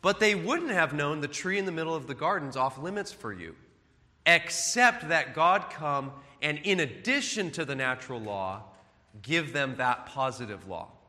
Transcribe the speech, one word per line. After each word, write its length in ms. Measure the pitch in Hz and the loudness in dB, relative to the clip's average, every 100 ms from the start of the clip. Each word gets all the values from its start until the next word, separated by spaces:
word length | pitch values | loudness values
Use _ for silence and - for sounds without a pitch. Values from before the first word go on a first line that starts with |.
but 180 | 180 196 | 2 4
they 140 | 214 | 4
wouldn't 380 | 202 170 320 339 | 4 2 0 0
have 220 | 190 160 | 2 2
known 280 | 147 147 156 | 2 0 0
the 60 | 143 | -4
tree 300 | 143 180 196 | -4 -2 -2
in 80 | 196 | -2
the 60 | |
middle 220 | 165 160 | -2 -2
of 140 | 160 127 | -4 -4
the 80 | 127 | -4
garden's 420 | 156 196 139 131 | 0 0 -2 0
off 200 | 131 135 | 0 0
limits 340 | 160 202 196 | -6 -6 -6
for 200 | - 113 | -8 -10
you, 240 | 98 82 - - _ _ _ _ _ - | -8 -10 -14 -20 _ _ _ _ _ 4
except 840 | 170 - - - 233 247 233 151 | 4 4 -4 -2 6 4 4 0
that 240 | 165 131 | 0 0
God 360 | 131 165 196 - | 2 4 4 2
come 420 | - 151 143 135 135 - - | -6 -2 -2 -2 -12 -20 -6
and 180 | 147 147 | -4 -2
in 160 | 190 190 | 0 2
addition 720 | 147 110 - 277 - 214 180 | 2 -2 0 0 0 -2 -2
to 140 | 143 151 | -2 -4
the 100 | 135 | 0
natural 440 | 131 127 - 123 | 0 -2 -4 -8
law, 440 | 107 101 95 98 104 - - _ _ 107 | -4 -4 -4 -6 -12 -20 -20 _ _ -18
give 320 | 104 160 151 | -2 0 0
them 220 | 147 135 123 | -2 -2 2
that 280 | 127 123 - | 2 2 -2
positive 600 | 139 131 117 117 98 92 | -2 -2 -2 -8 -10 -8
law 220 | 87 - - | -10 -10 -18